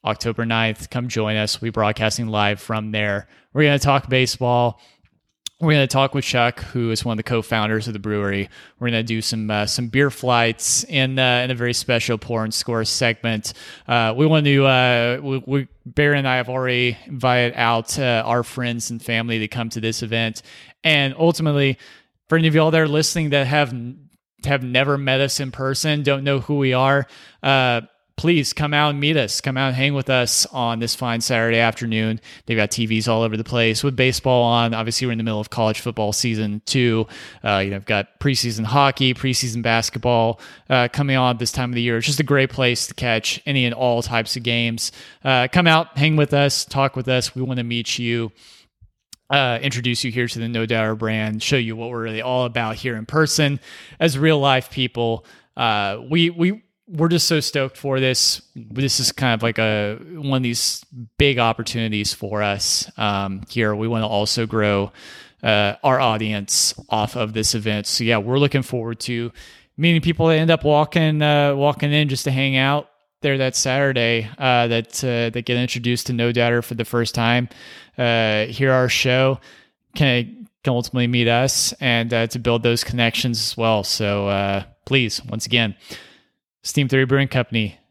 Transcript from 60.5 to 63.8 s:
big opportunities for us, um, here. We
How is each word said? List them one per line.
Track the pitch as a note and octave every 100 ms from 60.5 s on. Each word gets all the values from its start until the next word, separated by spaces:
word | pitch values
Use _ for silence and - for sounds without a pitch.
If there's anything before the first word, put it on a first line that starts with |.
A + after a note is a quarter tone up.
| A#2 - - - B2 A#2 _
big | C#3+ B2
opportunities | A#2 A2+ A2 A#2+ A2+ G#2+ G#2
for | - G2+ G#2
us, | G#2 G2+ - - - -
um, | G#2+ G2+ G2 F#2+ -
here. | A#2+ A2
We | G#2